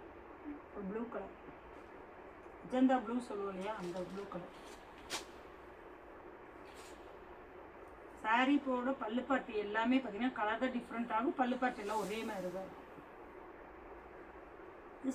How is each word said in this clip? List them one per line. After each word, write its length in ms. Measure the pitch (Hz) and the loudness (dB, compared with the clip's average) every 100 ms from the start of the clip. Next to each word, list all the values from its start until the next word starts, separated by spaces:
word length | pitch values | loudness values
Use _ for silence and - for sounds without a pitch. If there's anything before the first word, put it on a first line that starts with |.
| - - - - 294 - - 208 | -14 -14 -14 -12 -10 -10 -8 -6
ஒரு 100 | 190 | -4
ப்ளூ 120 | 220 240 | -2 -2
கலர். 220 | 202 196 - - - - - - - - - - - - - | -4 -6 -10 -14 -14 -14 -14 -14 -14 -14 -14 -14 -14 -14 -12
அஜந்தா 320 | 175 254 262 254 | 0 6 8 8
ப்ளூ 120 | 208 247 - | 4 -2 -2
சொல்லுவோம் 260 | 208 196 185 | -2 -2 -2
இல்லையா, 180 | 202 220 | -2 -2
அந்த 160 | 175 185 175 | -2 -4 -4
ப்ளூ 100 | 190 196 | -6 -6
கலர். 200 | 180 - - - - - - - - - - - - - - - - - - - - - - - - - - - - - - - - - - - - - - | -8 -8 -12 -14 -14 -16 -14 -8 -6 -6 -12 -14 -14 -16 -16 -16 -16 -16 -16 -14 -14 -16 -16 -14 -14 -14 -14 -14 -14 -14 -16 -16 -14 -14 -14 -14 -14 -14 -2
சாரி 320 | 220 233 262 285 262 | 6 8 10 8 6
போட 260 | 247 247 269 | 2 2 2
பல்லு 200 | 247 240 262 | 2 2 6
பாட்டு 220 | 262 - 214 202 | 4 4 0 2
எல்லாமே 320 | 220 247 262 | 4 8 8
பார்த்தீங்கன்னா 380 | 240 196 254 247 | 6 2 2 4
கலர் 220 | 214 226 | 4 6
தான் 100 | 254 247 | 4 2
டிஃப்ரெண்ட் 360 | - 226 233 226 | -2 -2 2 4
ஆகும். 200 | 269 - | 6 6
பல்லு 180 | 240 247 | 4 6
பாட்டு 220 | 247 247 | 4 2
எல்லாம் 180 | 202 214 | 0 2
ஒரே 160 | 190 220 226 | 2 0 -2
மாதிரி 200 | 202 180 185 | -2 -2 -2
தான் 120 | 190 | -6
இருக்கும். 220 | - - - - - - - - - - - - - - - - - - - - - - - | -10 -14 -14 -14 -14 -14 -14 -14 -14 -14 -14 -14 -14 -14 -14 -14 -14 -14 -14 -14 -14 -14 -6
இது 100 | 269 | -2